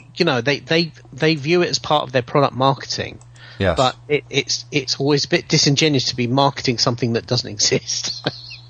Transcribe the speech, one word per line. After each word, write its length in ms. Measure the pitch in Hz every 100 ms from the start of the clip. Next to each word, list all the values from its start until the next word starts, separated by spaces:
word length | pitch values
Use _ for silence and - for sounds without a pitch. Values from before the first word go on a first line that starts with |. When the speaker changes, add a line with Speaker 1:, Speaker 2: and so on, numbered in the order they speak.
| - -
Speaker 1:
you 100 | 170
know, 160 | 127
they, 180 | 120 120
they, 320 | 127 165 170 - -
they 220 | 127 156 160
view 260 | 135 175
it 60 | 175
as 100 | -
part 240 | - 147
of 80 | 127
their 100 | 127
product 300 | 120 147 135 117
marketing. 640 | 135 135 - - 92 - - - - -
Speaker 2:
Yes. 180 | 95 85
Speaker 1:
But 180 | 127 - -
it, 160 | 147 -
it's, 340 | 135 131 - -
it's 280 | 151 131 -
always 260 | 139 143 -
a 20 |
bit 180 | 165 -
disingenuous 580 | 160 151 139 156 139 -
to 100 | -
be 100 | 120
marketing 540 | 135 139 - - 113
something 340 | 139 123 120
that 140 | 117 -
doesn't 220 | 120 -
<laughs> 0 |
exist. 760 | 104 - - - - - - - - - - -